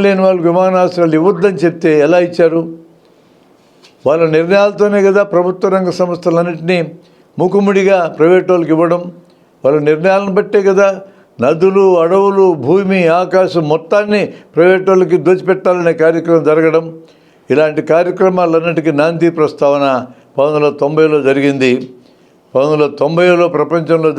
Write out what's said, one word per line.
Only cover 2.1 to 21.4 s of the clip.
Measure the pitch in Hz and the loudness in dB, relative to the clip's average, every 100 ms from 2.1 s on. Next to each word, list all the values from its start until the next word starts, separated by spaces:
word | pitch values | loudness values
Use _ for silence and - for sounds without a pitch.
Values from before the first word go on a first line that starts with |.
| 180 175 | 2 0
ఇచ్చారు? | - 165 165 165 - - _ _ _ _ _ _ _ _ _ _ _ 131 | 0 0 0 -6 -12 -20 _ _ _ _ _ _ _ _ _ _ _ -2
వాళ్ళ | 160 165 156 | 0 0 0
నిర్ణయాలతోనే | 165 196 208 180 208 202 196 | 0 0 0 0 0 2 2
కదా | 196 202 | 2 0
ప్రభుత్వ | 175 180 185 196 | 0 -2 -2 -2
రంగ | 190 180 175 | -2 -2 -2
సంస్థలన్నింటినీ | 180 170 175 170 175 165 165 180 151 - _ _ _ - | -4 -2 -2 -2 -2 -6 -4 -4 -4 -12 _ _ _ -4
మూకుమ్మడిగా | 180 196 202 196 190 190 165 - | -2 0 0 2 2 0 0 0
ప్రైవేట్ | 160 185 180 | 2 2 2
వాళ్ళకి | 180 156 160 | -2 0 0
ఇవ్వడం, | 170 175 180 170 _ _ _ _ | 0 -2 -6 -16 _ _ _ _
వాళ్ళ | 131 151 147 | 0 0 0
నిర్ణయాలను | 156 180 196 202 185 | 0 0 0 0 -4
బట్టే | 202 214 196 | 0 0 2
కదా | 190 196 190 - _ _ - | 2 0 -2 -12 _ _ -4
నదులు, | 120 160 190 190 190 175 | -2 2 0 2 2 2
అడవులు, | 165 190 196 196 190 160 123 | 2 2 2 2 2 0 0
భూమి, | 185 190 190 165 175 | 0 0 0 0 0
ఆకాశం | 180 185 185 170 151 | 0 0 0 -2 -2
మొత్తాన్ని | 160 165 208 208 208 170 - - 156 | -2 0 -2 0 -2 -4 -8 -8 2
ప్రైవేట్ | 175 185 190 | 4 4 2
వాళ్ళకి | 185 170 180 147 | 2 2 0 2
దోచిపెట్టాలనే | 185 170 190 190 180 170 160 | 0 0 -2 0 0 -2 0
కార్యక్రమం | 160 165 170 165 147 | 0 0 0 0 2
జరగడం. | 156 160 160 165 - - _ _ _ - | 2 2 0 -4 -14 -20 _ _ _ -2
ఇలాంటి | 131 156 147 143 | 0 0 0 0
కార్యక్రమాలన్నిటికీ | 160 175 180 185 185 175 160 165 165 156 143 | 0 0 0 0 0 0 0 -2 -2 -2 0
నాంది | 156 165 170 165 | -2 0 -2 0
ప్రస్తావన | 151 - 143 143 139 131 123 - _ - | -2 0 0 0 0 -2 -6 -18 _ -4
పంతొమ్మిది | 143 151 | -2 0
వందల | 147 143 | -2 -2
తొంభైలో | 147 156 156 151 135 | -2 2 2 2 0
జరిగింది. | 135 | 0